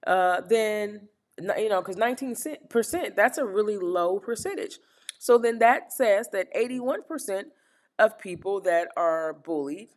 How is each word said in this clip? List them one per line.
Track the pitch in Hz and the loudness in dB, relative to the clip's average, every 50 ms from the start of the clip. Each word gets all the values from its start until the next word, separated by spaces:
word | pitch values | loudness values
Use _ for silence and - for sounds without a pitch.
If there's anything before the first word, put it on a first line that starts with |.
| - - | 0 2
uh, | 180 185 185 180 180 180 | 2 4 4 2 2 0
then, | 180 175 220 226 220 214 214 214 208 208 208 208 208 - _ _ _ _ _ - | 0 2 2 2 2 0 -2 -4 -4 -6 -8 -14 -20 -20 _ _ _ _ _ -10
n-, | 160 190 - - | -6 -4 -2 -2
you | 214 220 | 0 2
know, | 208 185 175 | 0 0 0
'cause | 196 190 185 | -2 -2 -2
nineteen | 220 240 254 247 269 262 233 - - 311 302 - - - | 0 0 0 -4 -6 -8 -8 -8 -8 -10 -10 -12 -16 -2
percent, | - 233 220 - - 349 330 - - | 0 0 0 0 -2 -4 -4 -4 2
that's | - 202 247 262 - | 2 2 2 4 0
a | 285 | -4
really | 214 185 202 214 208 214 202 | -2 0 0 0 0 0 -2
low | 180 175 180 175 175 175 185 202 | -2 -2 0 0 2 2 0 -2
percentage. | 196 - 233 208 - 381 392 311 - - - - _ _ _ _ _ - - _ | -2 -6 -8 -6 -6 -8 -6 -6 -8 -10 -12 -16 _ _ _ _ _ -20 -18 _
So | - - 240 240 | 2 4 4 6
then | 226 233 226 226 | 6 2 2 4
that | 226 226 254 - - - - | 6 6 6 4 0 -10 -4
says | - 262 226 196 196 - - - | 0 2 4 4 2 2 -2 -4
that | 196 180 - - | -4 -4 -4 -2
eighty-one | - 226 240 254 254 247 254 294 427 - | -2 -2 -2 -2 -6 -4 -4 -4 -4 -6
percent | _ 320 277 - - 196 190 202 - _ _ _ _ _ _ _ _ _ - | _ -10 -10 -6 -6 -6 -6 -6 -10 _ _ _ _ _ _ _ _ _ 2
of | 214 220 220 - | 2 2 2 -2
people | - 196 180 170 - 190 196 196 | -12 -12 -12 -8 -6 -4 -4 -2
that | 190 185 170 170 175 170 - - | 0 2 2 2 2 0 -2 0
are | 170 170 160 160 160 156 156 | 0 2 2 0 -2 -4 -6
bullied | 151 139 - 170 151 143 139 147 185 214 233 _ | -8 _ -6 -4 -4 -4 -4 -6 -10 -12 -18 _